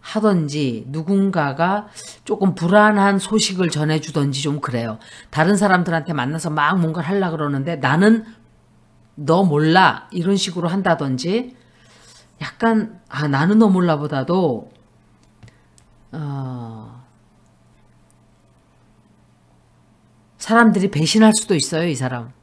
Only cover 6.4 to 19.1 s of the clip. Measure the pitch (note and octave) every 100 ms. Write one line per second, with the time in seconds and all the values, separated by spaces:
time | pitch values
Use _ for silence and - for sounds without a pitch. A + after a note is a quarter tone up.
6.4 | E3 D3+ D3 F#3 D#3+ D#3+ D3+ G3 F#3+ D#3+
7.4 | D3 C#3 C#3+ E3 C3 D3+ G#3 A3+ A3 -
8.4 | _ _ _ _ _ _ _ - C#3+ E3
9.4 | G3 D3 D#3 F3 F3 A2+ - F#3 F3 G3
10.4 | G3 F3 E3+ F#3+ F#3 E3 C#3 B2+ D3+ G#3+
11.4 | B3+ - _ _ _ - - - _ _
12.4 | - - A3+ A3 - - _ C#3 D3 C3+
13.4 | D#3+ G#3+ A3 F#3 F3+ D3+ D3 C#3+ C3 F3+
14.4 | E3+ A2+ - _ _ _ _ _ _ _
15.4 | - _ _ _ _ _ _ - D3 C#3
16.4 | C3 B2+ A#2 A2+ A2 A#2+ B2+ _ _ _
17.4 | _ _ _ _ _ _ _ _ _ _
18.4 | _ _ _ _ _ _ _